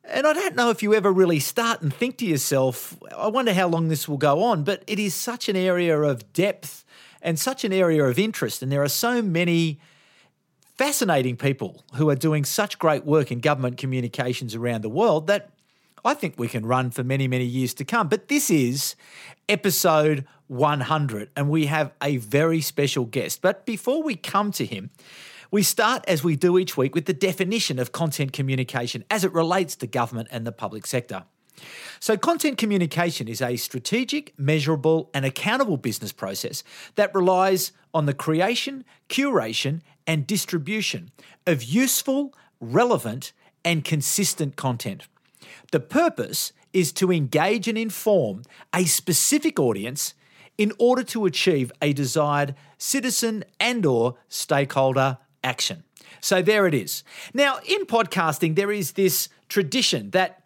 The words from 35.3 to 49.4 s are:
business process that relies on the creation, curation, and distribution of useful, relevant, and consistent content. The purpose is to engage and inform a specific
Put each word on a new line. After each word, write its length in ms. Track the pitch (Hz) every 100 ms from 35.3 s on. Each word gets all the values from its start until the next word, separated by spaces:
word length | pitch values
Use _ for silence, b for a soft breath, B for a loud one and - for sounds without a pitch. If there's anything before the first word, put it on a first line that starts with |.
| - 196 254 262 139
business 340 | 120 104 104
process 500 | - 95 98 - - B B B
that 180 | - 202
relies 600 | 196 180 185 190 185 - b b
on 140 | 160 147
the 80 |
creation, 720 | 139 - 160 190 240 269 269 b b _
curation, 720 | - 285 202 113 113 139 160 b b -
and 220 | 160 135
distribution 840 | 208 - 170 143 214 - 104 90 _ B B
of 200 | - 147
useful, 680 | 113 190 262 - - 269 277 b b _
relevant, 720 | 113 147 247 196 113 123 - b b b
and 200 | 175 165
consistent 680 | - 156 - - 185 - 147
content. 540 | - 131 120 - 98 - _ B B B B B
The 80 | 156
purpose 720 | - 285 339 320 226 - - b b
is 200 | 190 156
to 180 | - 185
engage 560 | 175 131 151 180 226 233
and 120 | 220
inform 640 | 226 - 220 196 113 98 - B B
a 120 | 180
specific 720 | 175 - - - - 302